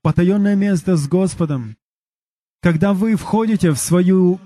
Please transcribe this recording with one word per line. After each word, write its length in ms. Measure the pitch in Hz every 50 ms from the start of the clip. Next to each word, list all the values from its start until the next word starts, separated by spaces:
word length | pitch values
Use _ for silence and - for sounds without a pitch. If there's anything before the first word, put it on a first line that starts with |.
потаенное 560 | _ 160 147 - 175 180 196 208 202 202 202 196
место 400 | 196 202 196 170 - 190 185 160
с 100 | 143 139
Господом, 720 | 151 185 190 180 - - 170 151 147 131 120 107 107 - _ _ _ _ _ _ _ _ _ _ _ _ _ _ _ _
когда 320 | - 175 170 156 185 202 202
вы 220 | 185 208 226 220
входите 560 | 170 - - - 220 226 220 220 196 - 170
в 60 | 151 120
свою 600 | - - 165 180 180 180 190 190 185 180 180 185 -